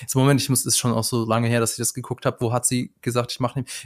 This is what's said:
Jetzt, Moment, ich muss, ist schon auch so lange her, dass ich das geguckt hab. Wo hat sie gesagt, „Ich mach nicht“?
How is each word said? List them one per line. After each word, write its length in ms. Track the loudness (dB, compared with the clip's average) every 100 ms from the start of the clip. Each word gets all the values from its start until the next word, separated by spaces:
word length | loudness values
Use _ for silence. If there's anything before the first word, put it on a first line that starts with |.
Jetzt, 140 | -2
Moment, 260 | 2 4 4
ich 80 | 2
muss, 180 | 0 2
ist 120 | 0
schon 140 | 2
auch 120 | 0
so 200 | 0 -2 0
lange 220 | 2 2
her, 120 | 2
dass 120 | 0
ich 60 | -2
das 160 | -4
geguckt 320 | -4 -8 -4 -4
hab. 140 | 0
Wo 120 | 0
hat 140 | 0 0
sie 260 | -2 -4 _
gesagt, 320 | -2 -2 -2
„Ich 80 | -2
mach 160 | -4 -4
nicht“? 120 | -8 -10